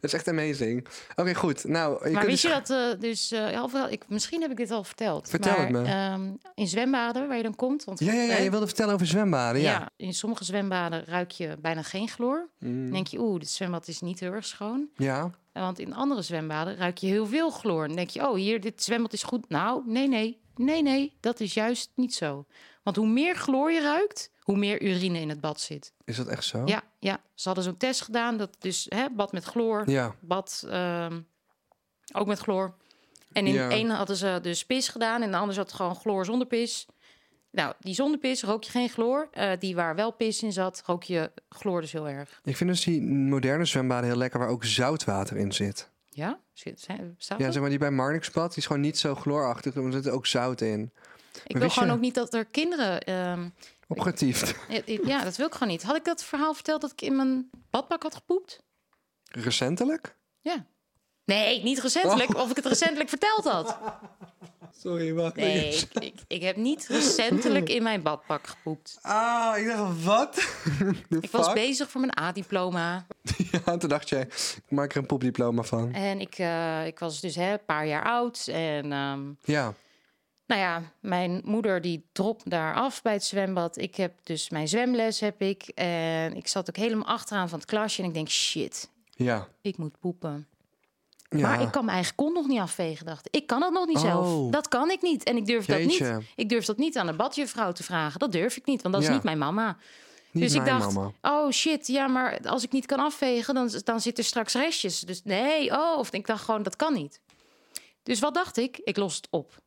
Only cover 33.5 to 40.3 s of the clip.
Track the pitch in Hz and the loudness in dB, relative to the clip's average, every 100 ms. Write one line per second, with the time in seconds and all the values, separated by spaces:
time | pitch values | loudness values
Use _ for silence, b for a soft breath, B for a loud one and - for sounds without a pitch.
33.5 | - 131 214 226 220 196 196 190 180 175 | 2 4 2 2 0 0 0 0 0 -2
34.5 | 170 - 262 254 247 226 233 220 180 202 | -4 0 0 0 0 0 0 0 0 0
35.5 | 196 190 - 185 180 220 196 185 240 254 | -2 -4 -2 -4 -2 -2 0 0 0 0
36.5 | 233 233 - - b b b b b b | 0 0 -4 -10 b b b b b b
37.5 | 196 147 - 185 180 277 294 269 262 196 | -2 -2 -4 -6 0 2 2 0 0 0
38.5 | 220 - 247 247 - 226 269 302 - 202 | -2 -2 0 0 0 2 2 -2 -2 -2
39.5 | 185 190 175 170 160 226 226 220 | 0 -2 0 0 0 -2 0 -2